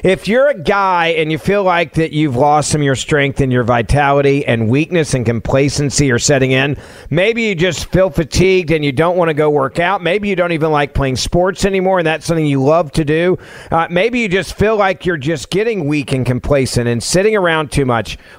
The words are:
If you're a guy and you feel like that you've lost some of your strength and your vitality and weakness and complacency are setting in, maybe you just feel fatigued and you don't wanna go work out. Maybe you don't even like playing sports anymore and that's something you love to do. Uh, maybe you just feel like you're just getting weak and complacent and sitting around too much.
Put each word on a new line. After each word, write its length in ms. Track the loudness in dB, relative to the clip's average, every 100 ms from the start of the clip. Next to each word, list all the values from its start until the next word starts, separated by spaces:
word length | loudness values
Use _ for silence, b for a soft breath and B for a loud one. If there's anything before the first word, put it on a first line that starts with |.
If 240 | 0 0 0
you're 200 | 2 2
a 120 | 0
guy 500 | 0 0 2 2 0
and 220 | 0 -2
you 60 | -2
feel 260 | -2 0
like 300 | 2 0 0
that 180 | -2 -2
you've 240 | 0 0 2
lost 360 | 2 2 2
some 100 | 0
of 40 | 0
your 100 | -2
strength 440 | 0 0 0 0
and 140 | 0
your 100 | 0
vitality 800 | 2 0 2 2 2 2 2 2 0
and 200 | 0 2
weakness 460 | 0 0 -2 0
and 100 | -2
complacency 880 | -2 -2 0 0 0 0 -2 0 0
are 60 | 2
setting 320 | 2 2 2
in, 260 | 0 0 -4 B B -4
maybe 320 | 0 0 0
you 100 | -2
just 380 | 0 -2 -2 -2
feel 180 | 0 2
fatigued 600 | 0 -2 2 2 2 2
and 120 | 0
you 80 | 0
don't 240 | 0 2 2
wanna 200 | 0 2
go 160 | 2
work 260 | 2 0 0
out. 240 | 0 0
Maybe 260 | -2 -2 -2
you 80 | -2
don't 180 | -2
even 180 | 0 0
like 240 | 0 0 -2
playing 220 | -2 -2
sports 480 | -2 0 0 0 -2
anymore 340 | 0 0 0
and 80 | 0
that's 180 | -2 -2
something 220 | -2 0
you 160 | 2
love 280 | 2 2 2
to 120 | -2 0
do. 320 | 0 0 -2 B B B
Uh, 160 | -2 0
maybe 260 | 0 0 0
you 100 | -2
just 300 | -2 -4 -2
feel 180 | 0 2
like 300 | 0 -2 -4
you're 100 | -4
just 360 | -4 -6 -4
getting 360 | -2 -2 -2 -2
weak 240 | -2 -2
and 140 | -2 -2
complacent 640 | -2 0 0 0 -2 -2
and 160 | -2
sitting 320 | 0 0 2 2
around 360 | 2 0 -2
too 140 | -2 0
much. 320 | 0 -4 -10 B